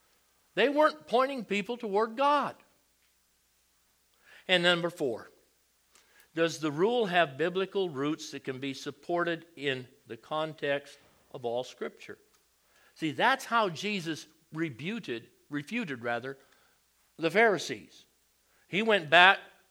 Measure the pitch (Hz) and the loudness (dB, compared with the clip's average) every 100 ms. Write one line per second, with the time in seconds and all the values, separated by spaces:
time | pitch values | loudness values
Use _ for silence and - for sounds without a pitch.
0 | _ _ _ _ _ 175 247 285 302 302 | _ _ _ _ _ 2 4 6 4 2
1 | - 233 262 269 196 202 202 233 220 196 | 0 2 2 -2 -4 -2 -2 -6 -2 0
2 | 226 226 285 294 208 - _ _ _ _ | 0 2 2 2 0 -6 _ _ _ _
3 | _ _ _ _ _ _ _ _ _ _ | _ _ _ _ _ _ _ _ _ _
4 | _ _ _ - - 185 175 175 170 - | _ _ _ -12 0 2 4 2 0 -4
5 | 143 101 - _ _ _ _ _ _ _ | -4 -4 -10 _ _ _ _ _ _ _
6 | _ _ _ 160 165 143 156 143 202 247 | _ _ _ -2 -2 -2 -4 0 0 2
7 | 208 180 160 135 170 180 190 202 185 131 | 2 2 2 0 -2 -2 -4 -2 -2 -2
8 | 147 156 - 139 - 131 139 135 147 139 | -2 -4 -8 -10 -10 -8 -8 -8 -10 -10
9 | - 170 170 160 - - 139 127 123 _ | -4 -2 0 -4 -8 -6 -4 -4 -8 _
10 | - 117 - 156 160 151 143 143 - - | -16 -16 -8 -4 -4 -4 -2 -2 -4 -20
11 | _ _ _ 139 120 120 127 - 226 - | _ _ _ -10 -6 -4 -6 -10 -12 -12
12 | - 101 _ _ _ _ _ _ _ - | -20 -20 _ _ _ _ _ _ _ -8
13 | 160 131 220 262 - 233 208 143 202 202 | -6 2 2 2 0 0 0 -2 -4 -4
14 | 160 151 - _ _ 156 165 110 165 226 | -4 -8 -12 _ _ -6 -6 -6 -8 -8
15 | - 117 - _ - 143 147 233 190 127 | -8 -10 -10 _ -10 -10 -6 -6 -6 -6
16 | 120 117 127 135 _ _ _ _ _ _ | -4 -4 -6 -12 _ _ _ _ _ _
17 | _ - 160 185 226 170 - 110 - - | _ -4 0 4 4 4 -2 -10 -12 -20
18 | _ _ _ _ _ _ _ 170 220 202 | _ _ _ _ _ _ _ -2 2 2
19 | 151 165 185 190 - _ _ | 6 8 8 6 -2 _ _